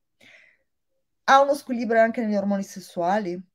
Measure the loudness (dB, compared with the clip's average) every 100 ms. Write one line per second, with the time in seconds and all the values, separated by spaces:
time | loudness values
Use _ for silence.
0 | _ _ _ -20 _ _ _ _ _ _
1 | _ _ 4 4 4 0 -4 -6 0 2
2 | 2 0 -4 -2 -2 -4 -6 -14 -12 -6
3 | -2 -2 -4 -10 -12